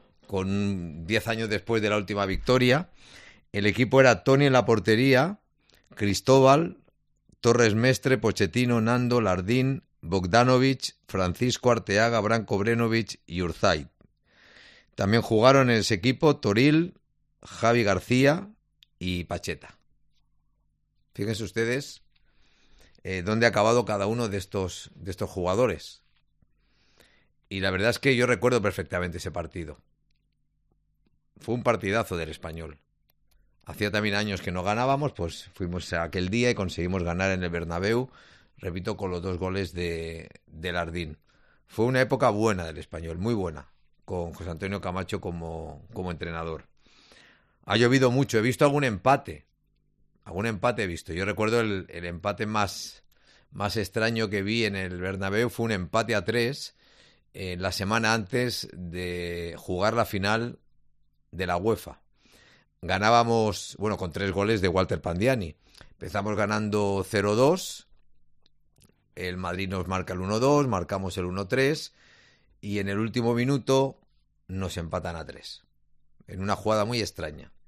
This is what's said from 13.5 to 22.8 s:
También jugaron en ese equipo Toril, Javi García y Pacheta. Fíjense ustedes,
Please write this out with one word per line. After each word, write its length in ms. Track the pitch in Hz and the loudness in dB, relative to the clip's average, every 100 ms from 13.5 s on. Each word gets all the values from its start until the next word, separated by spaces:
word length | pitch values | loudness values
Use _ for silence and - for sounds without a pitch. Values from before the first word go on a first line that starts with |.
| - 101 80 67 _ _ _ _ _ _ - - - _ | 0 2 2 -4 _ _ _ _ _ _ -20 -20 -20 _
También 300 | - 101 113 | -2 2 2
jugaron 460 | - 110 127 135 123 | 4 6 8 8 6
en 80 | 113 | 4
ese 160 | 95 101 | 2 0
equipo 400 | 117 131 156 139 | 0 2 2 2
Toril, 640 | 107 104 139 156 175 - _ _ _ _ | 2 4 6 4 2 -6 _ _ _ _
Javi 420 | - - 113 120 | -18 -2 2 4
García 680 | 101 92 - 127 139 170 202 - _ _ _ - | 4 2 2 4 4 2 -2 -18 _ _ _ -10
y 240 | 92 90 | -4 -4
Pacheta. 560 | 82 92 - 76 - - _ _ _ _ _ _ _ _ _ _ _ _ _ | -4 -6 -6 -10 -12 -20 _ _ _ _ _ _ _ _ _ _ _ _ _
Fíjense 300 | - 107 107 | -8 -6 -4
ustedes, 580 | 101 113 113 131 - - _ _ _ _ _ _ _ _ | -6 -4 -2 -2 -6 -16 _ _ _ _ _ _ _ _